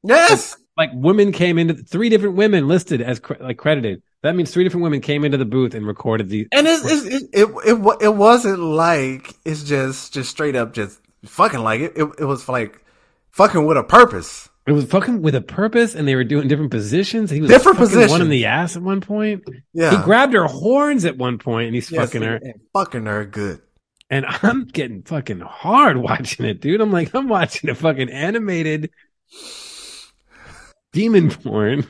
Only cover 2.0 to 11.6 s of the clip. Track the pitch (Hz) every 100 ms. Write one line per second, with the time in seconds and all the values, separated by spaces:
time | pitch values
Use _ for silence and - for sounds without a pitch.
2 | 233 220 202 185 214 190 139 180 - 135
3 | 117 123 - - 127 117 151 151 113 90
4 | _ _ 147 180 156 180 180 175 170 143
5 | - 147 147 139 120 131 123 113 104 101
6 | 113 110 98 107 107 277 302 320 - 302
7 | 208 262 - 196 214 - 220 233 196 -
8 | 214 208 208 240 233 190 165 156 165 160
9 | 131 131 - - 160 151 143 143 131 131
10 | - 139 123 - 151 131 113 117 101 -
11 | _ _ - - 208 131